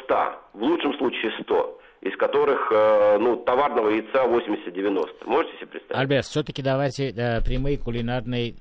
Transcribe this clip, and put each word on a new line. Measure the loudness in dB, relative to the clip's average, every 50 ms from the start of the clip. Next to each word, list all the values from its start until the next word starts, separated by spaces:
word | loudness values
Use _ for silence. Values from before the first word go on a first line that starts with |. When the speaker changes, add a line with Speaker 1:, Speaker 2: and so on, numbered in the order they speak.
| -2
Speaker 1:
ста, | 0 0 0 0 -2 -4 -8 -14 -18 -10
в | -4 0
лучшем | 0 0 2 0 -2 -2
случае | 0 -2 -2 -2 -2 -4 -4 -4 -4 -2
сто, | 0 2 2 0 0 -4 -14 -18 -20 -14 _ -8
из | -6 -4
которых, | -2 0 2 2 2 2 2 2 0 0 2
э, | 4 4 6 6 6 6 6 6 6 4
ну, | 4 2 0 0
товарного | 0 0 2 2 2 2 2 2 2 2
яйца | 2 0 0 0 0 2 2 4
восемьдесят-девяносто. | 2 2 0 0 -4 -6 -6 -8 -6 -4 -2 0 0 0 -2 -4 -6 -10 -6
Можете | -2 0 0 0 -2 -6
себе | -14 -16
представить? | -14 -16 -14 -12 -8 -4 -2
Speaker 2:
Альберт, | 0 0 0 0 0
всё-таки | -2 -4 -4 -4 -4 -6 -6 -2
давайте, | 0 0 0 0 -2 -2 -4 -4 -4
э, | -4 -2 -2 0 0 0 2
прямые | 0 0 2 2 0 0 -2
кулинарные, | -2 -4 -4 -4 -2 -2 -2 -4 -4 -4 -4 -4 -4 -4 -6 -8